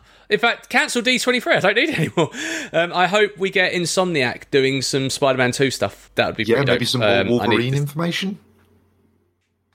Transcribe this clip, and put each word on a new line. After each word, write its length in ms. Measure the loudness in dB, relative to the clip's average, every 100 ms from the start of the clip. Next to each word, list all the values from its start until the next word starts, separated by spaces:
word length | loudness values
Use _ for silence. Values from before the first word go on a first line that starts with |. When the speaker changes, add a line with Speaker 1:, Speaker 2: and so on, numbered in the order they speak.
| _ _ -4
Speaker 1:
In 100 | 0
fact, 300 | 0 -2 -2
cancel 320 | 0 0 0
D 180 | 0 0
twenty-three. 360 | 0 0 2
I 60 | 2
don't 140 | 2 2
need 120 | 0
it 100 | 0
anymore. 320 | -2 0 -2 -2 -8 -8 -4
Um, 180 | -2 0
I 140 | 0 0
hope 320 | 2 0 0
we 100 | -2
get 240 | 0 0
Insomniac 800 | 0 -2 0 0 0 -2 -4 -2
doing 320 | 2 2 0
some 260 | -2 -2 -2
Spider-Man 440 | 0 0 2 0
two 180 | 2 -2
stuff. 400 | 0 -6 -6 -6 -2
That 100 | -2
would 100 | -2
be 80 |
Speaker 2:
Yeah, 120 | 0 2
Speaker 1:
pretty 160 | 2
Speaker 2:
maybe 120 | 0
Speaker 1:
dope. 40 | 0
Speaker 2:
some 100 | 0
more 80 | 2
Speaker 1:
Um, 60 | 2
I 60 |
need 80 | 2
Speaker 2:
Wolverine 400 | 0 2 0 0
Speaker 1:
this 100 | -2
Speaker 2:
information. 580 | -4 -4 -6 -4 -6 -8 _ _ _ _ _ _ _ _ _ _ _ _ _